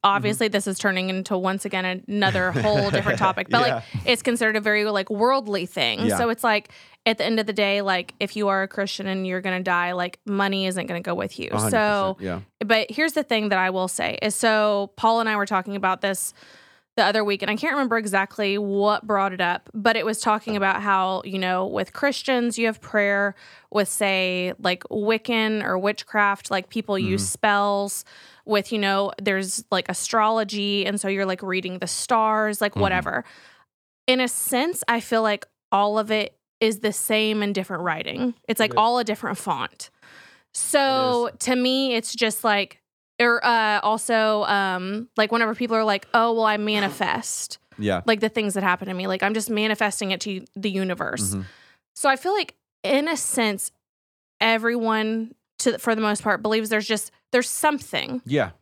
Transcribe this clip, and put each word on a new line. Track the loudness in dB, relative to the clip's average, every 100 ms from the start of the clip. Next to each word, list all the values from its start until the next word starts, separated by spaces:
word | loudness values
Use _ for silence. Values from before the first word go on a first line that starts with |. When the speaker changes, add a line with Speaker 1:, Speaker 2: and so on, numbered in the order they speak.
Speaker 1:
obviously | 4 2 0 0 0
Speaker 2:
Mm-hmm. |
Speaker 1:
this | 0 -2
is | 0
turning | 0 0 -2
into, | -4 -2 -2
once | 0 -2
again, | -4 -4 -2 -6 -4
another | 2 2 2 0
whole | 2 2 2 2
different | 0 0 2
Speaker 2:
<laughs> | 0
Speaker 1:
topic, | 0 0
but, | 2 2
Speaker 2:
Yeah. | 0
Speaker 1:
like, | -4 -4 0
it's | 0
considered | 0 0 0 2
a |
very, | 2 2 2
like, | -2 -2
worldly | 0 2 2 0 -4 -4
thing. | -2 0 0 0
Speaker 2:
Yeah. | 0
Speaker 1:
So | 0
it's | 0
like, | 0 0 -2 -20 -20 -4 -2
at | 0
the | 0
end | 0
of | 0
the |
day, | 0 2 2
like, | 0 -2 -4 -6
if | -6 -2
you | 0
are | 0
a | -2
Christian | -4 -6 -4 -4
and | -4 -4
you're | -4
gonna | -4 -4
die, | 0 0 0
like, | -4 -6 -8 -4
money | 0 0 0 -2
isn't | -4 -6
gonna | -6
go | -4
with | -4 -6 -8
you. | -4
Speaker 2:
A | 0
hundred | 2
Speaker 1:
So, | 2 2 2 0 -4
Speaker 2:
percent, | -6 -6 -10 _
yeah. | 2
Speaker 1:
but | 2 2
here's | 0 0
the | 0
thing | 0 0 2
that | 0
I | 0
will | 0 -2
say | -2 -4 -2
is, | -4
so | 2 2 4 2 0 -2 0
Paul | 2 4
and | 2
I | 0
were | 0
talking | 0 -2 -2
about | 0 0
this | -2 -2 -6 -10 -20 -20 -20 _ _ 2
the |
other | 2 4 0
week, | 0
and | -2
I | -2
can't | 0
remember | 0 2 0
exactly | 2 0 0 -2 -2 0
what | 0 2 2 2 0
brought | 0 0
it | 0
up, | -2 -2 -6
but | -2 0 2
it | 0
was | -2
talking | 0 0 0 0
about | 0 0
how, | 2 2 2 -2 -4
you | -4
know, | 0 0 0
with | -2 -4
Christians, | -2 -2 0 0 2 0 0
you | -2
have | -2
prayer, | -2 0 2 2 0 -4 -20 -20 _
with, | 0 0
say, | 0 0 2 0 0 -4 -2
like, | -2 -2 -4
Wiccan | -2 0 0 0 0 2 0
or | -2 0
witchcraft, | 0 -2 -2 2 2 0 -2
like, | -4 -2
people | -8 -2 -2
use | 0 0
Speaker 2:
Mm-hmm. | -2
Speaker 1:
spells, | 0 2 4 2 0 -2 -6 -12 -20 -20 -20 0
with, | 0 0
you | 0
know, | 2 2 0 -2
there's, | 0 0 -2 -6 -2
like, | -2 -2
astrology, | -6 0 2 4 2 0 -2 -2 0 -2
and | -2
so | -2
you're, | -2 -2
like, | -2
reading | -2 -4 -4 -6
the | -6
stars, | -6 0 2 4 2 0 0
like, | -2
Speaker 3:
Mm-hmm. | 0
Speaker 1:
whatever. | 0 2 0 -4 -6 -20 -20 _ _ _ _ _ 0
In | 2
a | 2
sense, | -2 -2 0 0 -2 -2
I | -2
feel | 0 0
like | 0 -2 -8 _ _
all | 0 2 0
of | 0
it | -2 -2 _ _ _
is | 0 2
the | -2
same | -2 0 2 2 0
in | 0
different | -2 -4 -4
writing. | -2 -4 -6 -4 -4 -4 -6
It's, | 0
like, | 2
Speaker 2:
It | 2
is. |
Speaker 1:
all | 2 2
a |
different | 0 -4 -4 -6
font. | -4 -4 -6 -10 -20 _ -20 -20 -20 -20 _
So | -8 0 2 4 2 2 0 -2
Speaker 2:
It |
is. | -4 -2
Speaker 1:
to | 0
me, | 2 0 0 -2
it's | -4 -2
just | -2 0 0
like, | 0 -2 -10 _ _ _ 0
or, | 2 4 4
uh, | 4 2 2
also, | 0 -2 0 2 2 2
um, | 2 0 0 -2 -4 -8 -6 0
like, | 2
whenever | 2 2 0
people | 0 2
are | 2
like, | 0 2
"Oh, | 2 4
well, | 4 2
I | 2
manifest, | 0 0 0 -2 -2 -2 -4 -8 -8 -12 _ -4
Speaker 2:
Yeah. | 0 0 2
Speaker 1:
like, | 2
the | 0
things | -2 -2 0
that |
happen | 0 0 -2
to |
me. | -6 -4
Like, | 0
I'm | 0
just | 0 -2
manifesting | -2 0 0 0 -2 -4
it | -4
to | -4 -8 -10 -6
the | -4
universe." | -2 -2 -2 -4 -2 -2
Speaker 2:
Mm-hmm. | -4 -6 -14 -20 _ _ -2
Speaker 1:
So | 0
I | 2
feel | 0
like, | 0 -2 _ _ _
in | 0 2 2
a | -2
sense, | -2 0 0 -2 -8 _ _ _ _ _ _ _
everyone, | 2 2 2 0 0 0 0 -2 -6 -12 _ -2
to, | -2 0
for | 0 0
the |
most | 0 0
part, | 0 0
believes | 0 0 0
there's | -2 0
just, | -4 -4 _ _
there's | 0 0
something | 0 0 0 -4 -6 -4 -8 -2
Speaker 2:
Yeah. | 0 0 -6